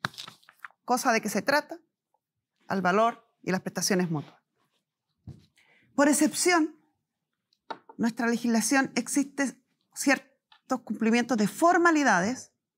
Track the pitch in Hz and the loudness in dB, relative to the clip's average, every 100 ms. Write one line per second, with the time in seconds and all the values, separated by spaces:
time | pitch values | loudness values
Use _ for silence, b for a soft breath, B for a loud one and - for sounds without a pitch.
0 | - - - - _ _ - _ - 247 | -14 -14 -20 -20 _ _ -20 _ -4 0
1 | 269 220 208 208 202 294 294 339 _ _ | 2 0 -2 -4 0 0 -2 -12 _ _
2 | _ _ _ _ _ _ - 196 180 202 | _ _ _ _ _ _ -6 -2 0 2
3 | 226 240 _ _ - 185 185 185 - 190 | 2 -2 _ _ -4 -4 -6 -6 -2 0
4 | 175 151 - - _ _ _ _ _ _ | 0 -4 -8 -18 _ _ _ _ _ _
5 | _ _ - - _ _ b b b - | _ _ -20 -20 _ _ b b b 0
6 | 294 - 302 - 359 349 311 - _ _ | 2 4 0 2 2 2 0 -4 _ _
7 | _ _ _ _ _ _ _ - - - | _ _ _ _ _ _ _ -18 -16 -6
8 | 226 233 233 233 240 226 214 269 - 247 | -4 -2 -2 0 0 0 2 0 0 -4
9 | 226 285 277 - 269 - _ _ _ - | -4 -4 -4 -4 -6 -6 _ _ _ -4
10 | 277 262 - _ _ _ - 254 - 208 | 0 0 -2 _ _ _ -8 -8 -6 -4
11 | 220 240 240 233 208 - 339 370 339 302 | 0 0 0 0 -2 2 2 4 4 4
12 | 262 185 196 254 - _ _ | 4 2 0 -6 -12 _ _